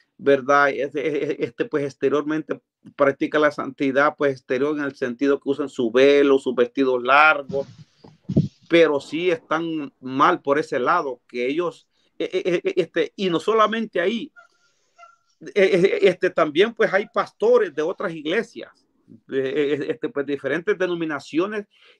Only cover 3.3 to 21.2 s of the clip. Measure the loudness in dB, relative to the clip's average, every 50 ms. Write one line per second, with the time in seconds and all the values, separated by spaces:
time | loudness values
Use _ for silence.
3.3 | 0 0 2 0 0 -2 -8 -10 -6 -4 -4 0 2 2 2 2 0 0 -2 -2
4.3 | -2 -4 -6 -4 -2 -2 -2 -2 -2 -4 -6 -6 -6 -6 -6 -6 -4 -2 0 0
5.3 | 0 0 -2 -4 -4 -4 -6 -6 -4 -4 -4 0 4 6 6 6 6 6 6 4
6.3 | 4 2 2 0 0 0 0 0 0 0 0 0 0 0 2 4 6 6 6 6
7.3 | 4 2 -2 -6 -8 -8 -8 -8 -14 -20 -20 _ _ _ -20 -20 -20 _ _ -2
8.3 | 0 0 0 0 -6 _ _ _ 4 4 6 4 4 0 -4 -6 -6 -4 -2 -2
9.3 | -2 -2 -2 _ -4 -4 -4 -4 -6 -6 -8 -10 -14 _ -12 -6 0 2 4 4
10.3 | 2 0 0 0 0 0 0 -2 -4 -2 0 0 0 0 -2 -4 -8 -10 _ _
11.3 | -8 -4 -4 -2 -2 -4 -4 -6 -8 -10 _ _ _ _ _ _ _ _ -8 -6
12.3 | -4 -4 -2 -2 -2 -2 -2 -2 -2 -2 -2 -2 _ -4 -4 -4 -4 -4 -2 -2
13.3 | -2 0 0 0 2 2 2 2 0 -4 -6 -4 -4 -2 -2 -2 -2 -4 -8 -12
14.3 | _ -20 -20 _ _ _ _ _ _ _ _ _ _ _ -20 -20 _ _ _ _
15.3 | _ _ -20 -4 0 2 4 4 4 4 2 2 2 2 2 2 2 2 -2 -2
16.3 | 0 0 0 0 2 2 0 0 0 -2 -2 0 0 -2 -4 -2 _ -4 -4 -4
17.3 | -6 _ 2 2 4 2 2 0 -4 -4 -4 -4 -6 -6 -8 -8 -8 -8 -6 -4
18.3 | -4 -4 -4 -6 _ -18 -18 -18 _ _ _ _ _ _ _ _ -20 -20 _ -8
19.3 | -6 -4 -4 -2 -2 -2 -2 -2 -2 -4 -4 -6 -6 -6 -8 -8 -6 -6 -6 -6
20.3 | -6 -6 -4 -4 -4 -4 -2 -4 -2 -2 -2 -4 -4 -4 -6 -6 -8 -10